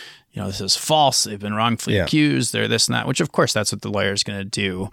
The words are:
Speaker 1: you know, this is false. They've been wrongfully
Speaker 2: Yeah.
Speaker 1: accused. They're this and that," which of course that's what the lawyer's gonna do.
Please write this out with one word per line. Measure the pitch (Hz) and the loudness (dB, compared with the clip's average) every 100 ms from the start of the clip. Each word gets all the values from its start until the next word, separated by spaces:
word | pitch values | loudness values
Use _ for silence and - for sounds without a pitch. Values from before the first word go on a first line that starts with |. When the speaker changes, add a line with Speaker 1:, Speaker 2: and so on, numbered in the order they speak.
| - - _ | -18 -20 _
Speaker 1:
you | - | -8
know, | 98 | -6
this | 98 | -4
is | 95 - | -2 -2
false. | - 156 143 - 104 | 2 4 4 4 -2
They've | 104 | -4
been | 104 | -4
wrongfully | 107 113 117 - 104 | 0 0 0 0 0
Speaker 2:
Yeah. | 85 | 2
Speaker 1:
accused. | 156 151 135 120 | 2 4 2 0
They're | 113 110 | 0 0
this | 113 - | 2 2
and | 120 | 0
that," | 113 | -2
which | 131 | -2
of | 139 | 0
course | - 127 | 0 2
that's | 104 104 | 2 -2
what | 101 | -4
the | 107 | -4
lawyer's | 104 98 101 | 0 0 0
gonna | - 101 | -4 -6
do. | 98 104 98 92 98 | -6 -2 -2 -2 -6